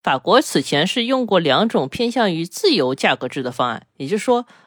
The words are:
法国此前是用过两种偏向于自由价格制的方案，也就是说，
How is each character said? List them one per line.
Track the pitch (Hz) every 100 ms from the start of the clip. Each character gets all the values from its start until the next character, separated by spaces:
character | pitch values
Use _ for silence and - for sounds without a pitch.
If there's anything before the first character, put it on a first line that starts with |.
法 | - 143
国 | - 226
此 | - -
前 | 135 147 175
是 | - 233
用 | 262 240
过 | 190
两 | 143 135 220
种 | 214 131
偏 | - 233
向 | 247 214
于 | 160 170
自 | - 403
由 | 233 127
价 | 135 196 135
格 | 127
制 | 143
的 | 123
方 | 117 123
案， | 110 - -
也 | 135
就 | 208
是 |
说， | 226 240 247 -